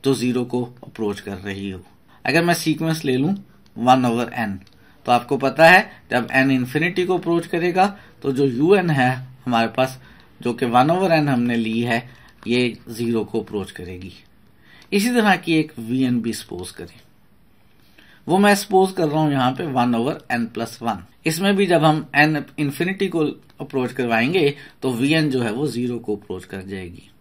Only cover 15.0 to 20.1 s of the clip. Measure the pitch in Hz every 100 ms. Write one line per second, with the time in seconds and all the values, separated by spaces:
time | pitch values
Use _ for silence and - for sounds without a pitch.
15 | 220 247 214 180 170 160 156 - 113 127
16 | 131 123 113 107 - 90 90 - 87 -
17 | - _ _ _ _ _ _ _ _ -
18 | - - - 180 202 196 - 190 190 190
19 | 160 156 156 139 127 131 170 131 127 120
20 | 123